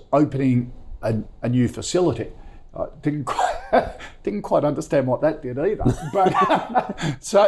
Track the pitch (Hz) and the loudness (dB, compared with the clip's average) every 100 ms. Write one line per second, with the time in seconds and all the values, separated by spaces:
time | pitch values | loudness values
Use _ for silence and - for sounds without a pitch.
0 | - 143 151 135 135 123 120 - - - | 0 2 2 2 2 2 0 -10 -14 -6
1 | 113 110 104 - 117 123 117 - - 180 | -2 -2 -6 -6 0 2 2 -2 -2 2
2 | 170 120 - - - - - 82 - - | 2 0 -6 -10 -18 -18 -16 -8 -8 -4
3 | 151 151 135 - - - - - - - | -4 -2 -4 -2 -2 -4 2 2 2 -8
4 | - - - 202 - 170 147 143 156 147 | -18 -8 -6 -6 0 2 2 -2 0 0
5 | 127 120 151 160 127 123 180 - - - | 2 0 0 -2 -6 -2 -2 0 0 0
6 | - - - - - - - - - - | -2 2 2 4 2 2 2 -2 -2 -6
7 | 156 131 - 196 | -6 -6 2 4